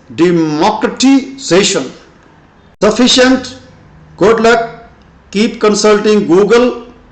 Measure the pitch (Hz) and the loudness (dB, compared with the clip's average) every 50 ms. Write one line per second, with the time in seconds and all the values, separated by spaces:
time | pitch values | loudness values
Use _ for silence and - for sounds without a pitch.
0 | _ - 117 113 160 180 175 170 160 156 151 151 165 214 220 - - 214 190 - | _ -12 -4 -2 0 0 2 0 -2 -2 -2 -2 -2 -2 -2 -2 -4 -6 -4 0
1 | 254 262 269 269 - - - - - - 165 180 202 - - 165 131 - - - | 0 2 2 2 0 -4 -16 -14 -6 -2 0 0 0 0 -2 -4 -6 -8 -14 -20
2 | - _ _ _ _ _ _ _ _ _ _ _ _ _ _ - - 208 208 - | -20 _ _ _ _ _ _ _ _ _ _ _ _ _ _ -2 -2 -2 0 2
3 | 247 240 - 262 254 262 262 262 - - - - - - - - - - - - | 0 0 2 2 2 2 2 0 -2 -8 -16 -20 -20 -20 -20 -20 -20 -20 -20 -20
4 | - - - - 165 208 226 226 220 226 240 226 - - - - - - - _ | -20 -16 -6 -2 0 0 2 2 2 2 2 0 -2 -4 -10 -16 -20 -20 -20 _
5 | _ _ _ _ _ - - 190 214 - - - - 214 208 202 - 214 208 208 | _ _ _ _ _ -8 -4 -2 -2 -2 -2 -2 0 0 0 2 2 2 2 2
6 | 208 214 214 208 170 143 165 185 208 190 220 240 247 247 - - - - - - | 2 2 0 0 2 2 2 2 4 4 4 2 2 2 -2 -6 -12 -20 -20 -20
7 | _ - | _ -20